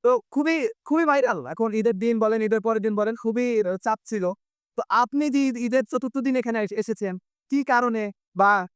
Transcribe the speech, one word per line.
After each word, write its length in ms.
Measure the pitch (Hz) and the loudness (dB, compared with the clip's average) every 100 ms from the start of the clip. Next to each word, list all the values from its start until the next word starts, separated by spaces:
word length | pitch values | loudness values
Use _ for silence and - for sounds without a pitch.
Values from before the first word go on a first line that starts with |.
তো 180 | 240 254 _ | 2 0 _
খুবই, 380 | 269 302 330 233 - - | -2 0 0 -2 -6 -2
খুবই 200 | 311 320 | 2 2
ভাইরাল। 400 | 285 247 185 123 | 2 2 -2 -6
এখন 260 | 165 226 | -4 -2
ঈদের 260 | 214 214 190 | 2 0 0
দিন 200 | 226 226 | 0 2
বলেন, 220 | 214 220 | 2 2
ঈদের 200 | 220 220 | 0 0
পরের 200 | 220 220 | 0 0
দিন 140 | 214 208 | 0 0
বলেন, 200 | 208 233 | -2 -2
খুবই, 480 | 226 226 247 226 | -2 0 0 0
আহ, 140 | 190 185 | 0 -2
চাপ 220 | 226 220 - | -2 -4 -4
ছিল। 260 | 214 180 196 _ _ _ - | -2 -2 -4 _ _ _ -8
তো 40 | - | 0
আপনি 400 | 220 240 285 302 | 0 2 0 0
যে 180 | 277 269 | 2 0
ঈদ, 100 | 240 | 0
ঈদের 260 | 240 262 226 | 0 0 0
চতুর্থ 260 | 247 262 269 | -4 -4 -2
দিন 180 | 254 254 | 0 0
এখানে 240 | 233 226 | 0 -2
এসে-, 160 | 208 214 | -2 -4
এসেছেন, 420 | 208 220 196 185 _ _ _ | -4 -4 -4 -6 _ _ _
কি 140 | 277 | -4
কারণে 480 | 269 240 247 226 208 - _ 180 | 2 2 2 -2 -6 -10 _ 2
বা 320 | 196 202 180 | 4 4 -2